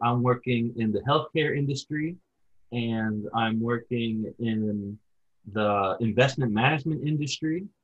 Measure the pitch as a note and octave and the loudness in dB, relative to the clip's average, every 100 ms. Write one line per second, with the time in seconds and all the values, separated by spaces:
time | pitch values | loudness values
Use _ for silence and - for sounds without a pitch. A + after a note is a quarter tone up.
0 | A#2+ B2 B2 B2 B2 A#2+ A#2 A2+ A2 G2+ | 2 4 2 2 0 0 0 0 0 0
1 | C3 D#3 D#3 D#3+ D3 C#3+ C#3 C3+ - D3+ | 2 0 2 0 0 0 -2 -2 -4 -4
2 | D#3 F3 _ _ _ - - A#2+ A#2 A2+ | -4 -6 _ _ _ -20 -8 -4 0 0
3 | A2 G#2+ G#2 A2+ A2+ A2 A#2 A#2 - A#2+ | 0 -2 -2 0 0 0 0 -2 -2 -2
4 | A2+ A2 G#2+ - A#2 A2 G#2+ G#2 G2+ G#2 | -2 -2 -4 -4 -2 0 0 -2 -6 -10
5 | _ _ _ _ - G#2 G#2 G2+ F#2+ F#2+ | _ _ _ _ -6 0 2 2 0 0
6 | A2+ G2 C3+ - B2 G#2 C3 D#3 D#3+ D3+ | 2 4 2 2 0 2 2 2 -2 -2
7 | C#3+ D3+ D3 - D#3+ E3+ G3+ _ | -2 -2 -2 -4 -2 -4 -6 _